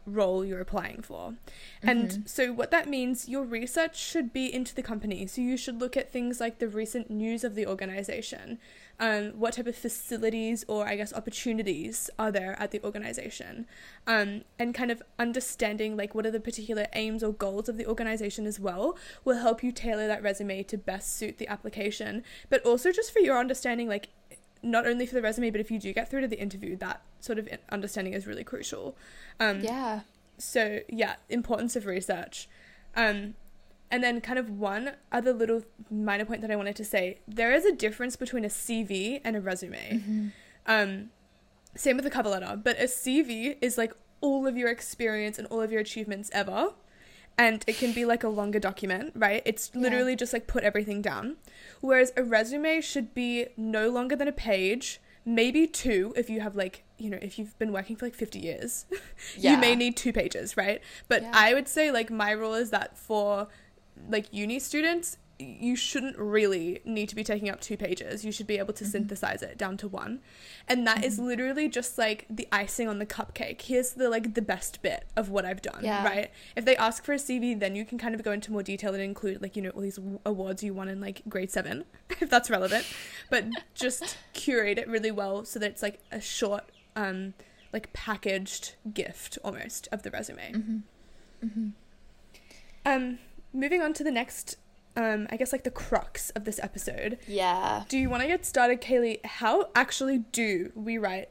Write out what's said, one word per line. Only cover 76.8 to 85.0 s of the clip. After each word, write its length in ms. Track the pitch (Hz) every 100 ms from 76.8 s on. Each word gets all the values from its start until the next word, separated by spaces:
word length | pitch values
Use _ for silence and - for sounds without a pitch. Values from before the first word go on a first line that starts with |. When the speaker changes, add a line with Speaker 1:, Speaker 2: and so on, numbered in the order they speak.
| 226 226
Speaker 1:
for 80 | -
a 60 | 285
C 180 | 285 247
V, 140 | 240
then 220 | 214 196 196
you 80 |
can 140 | 214 240
kind 180 | 233 226
of 80 |
go 80 | 220
into 200 | 208 208
more 120 | 208
detail 300 | 196 196 214
and 100 | 196
include, 380 | 196 202 202 196
like, 160 | 196 208
you 40 |
know, 100 | 190
all 100 | 202
these 160 | 196 196
w-, 220 | 190 196 208
awards 380 | 196 190 190
you 100 | 208
won 140 | 190 190
in, 140 | 196
like, 200 | 196 190 214
grade 240 | 202 190
seven, 320 | 208 - 190 349 - -
<laughs> 0 | 359
if 80 | 339
that's 200 | 240 -
relevant. 360 | 196 185 214 - - - - -
But 160 | 247 214 233
Speaker 2:
<laughs> 120 | - -
Speaker 1:
just 420 | 254 262 339 - -
curate 460 | - - 247 208 202
it 100 | -
really 240 | 226